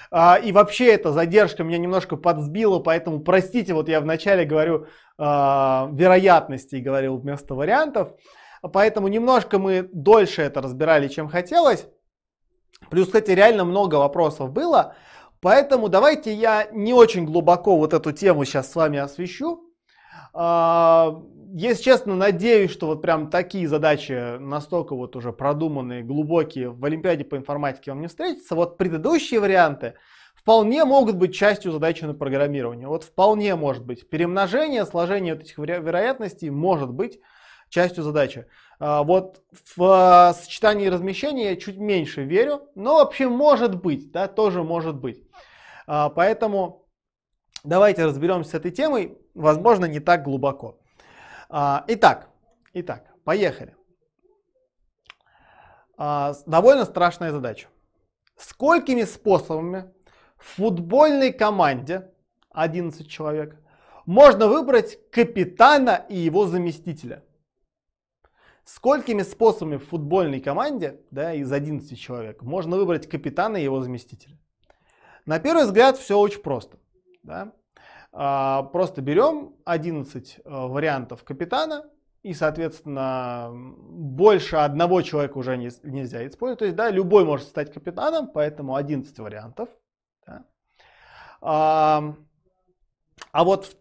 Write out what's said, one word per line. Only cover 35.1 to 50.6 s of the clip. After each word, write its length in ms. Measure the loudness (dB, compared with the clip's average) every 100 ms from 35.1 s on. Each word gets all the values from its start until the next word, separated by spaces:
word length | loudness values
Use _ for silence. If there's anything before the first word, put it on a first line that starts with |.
| -2 -4 -8
вот 80 |
этих 160 | -12 -12
веро-, 220 | -8 -6
вероятностей 680 | -4 -2 -2 -4 -8 -10 -8
может 400 | -4 -2 -2 -2
быть 300 | -6 -8 -10 _ _ _ _ _
частью 340 | -2 -2 -2
задачи. 440 | -4 -2 -2 -4 -20 _ _ _
А, 240 | -2 0
вот 380 | 2 2 0 -10 _ -20 -16 0
в, 80 |
а, 500 | 4 6 10 10 8
сочетании 540 | 4 -6 -2 0 2 0
размещения 680 | -2 -4 -6 -6 -4 -4 -6
чуть 200 | -10 -8
меньше 460 | -4 -2 -4 -8
верю, 380 | -2 0 0 -2 -10 -10
но 200 | 0 4
вообще 320 | 4 0 -4
может 520 | 2 2 4 2 -2
быть, 300 | -4 -6 -6
да, 160 | -6 -4
тоже 360 | 0 0 -2
может 320 | -4 -6 -6 -8
быть. 280 | -10 -12 _ -20 -20 _ -20 -20 -8
А, 220 | -4 -2
поэтому 760 | 0 0 0 -2 -4 -6 -10 _ _ _ _ _ _ _ -16
давайте 420 | -2 4 4 4 0
разберемся 460 | 0 -2 -2 -4
с 20 |
этой 180 | -8 -8
темой, 460 | -4 -2 -2 -6 -12 _
возможно, 520 | -2 0 2 4 2 0
не 140 | -4
так 240 | 0 0
глубоко. 560 | -2 -4 -4 -6